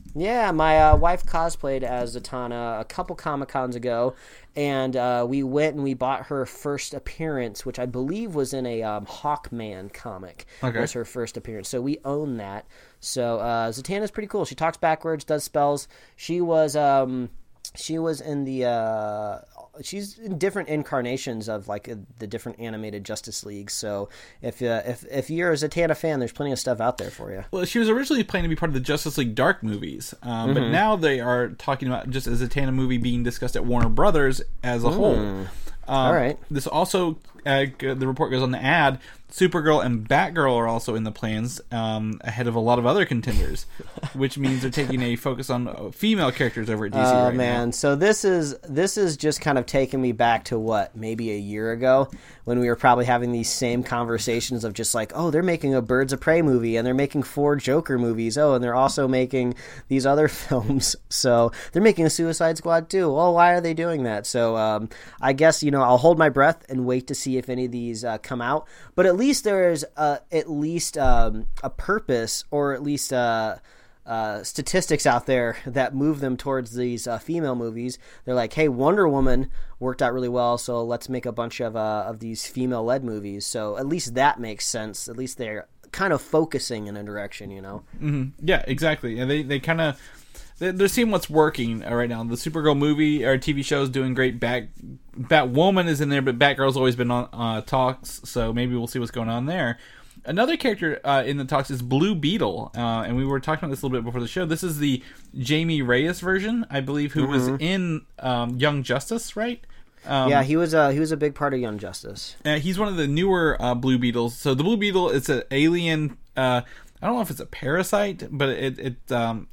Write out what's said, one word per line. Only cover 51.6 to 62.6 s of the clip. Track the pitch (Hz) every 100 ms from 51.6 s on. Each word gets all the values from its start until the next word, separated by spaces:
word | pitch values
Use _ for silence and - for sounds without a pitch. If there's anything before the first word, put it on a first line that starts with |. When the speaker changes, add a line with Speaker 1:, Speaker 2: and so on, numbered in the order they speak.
| 113
Speaker 1:
ago | 117 127 135 135 - - -
when | - 123
we | 120
were | 117
probably | 131 123 123
having | 120 123
these | 120 113
same | - 123 123
conversations | 123 120 117 113 123 117 - 120 113
of |
just | 98 110
like, | 120 110 120
"Oh, | 170
they're | 147
making | 180 165 143 131
a |
Birds | 117 127 131
of | 135
Prey | - 165
movie, | 156 123 117 113
and | 123
they're |
making | 131 143 147
four | 127 - 147 143
Joker | 127 147 156 131
movies. | 120 113 113 127
Oh, | 151 131
and |
they're | 120 120
also | 135 - 135
making | 131 127 135 123 123 - - -
these | 131 131
other | 143 151
<laughs> |
films. | - - 131 107 135 - - -
So | - 131 120 117 - -
they're | 170
making | 214 170 160
a |
Suicide | - 165 160 165
Squad | 165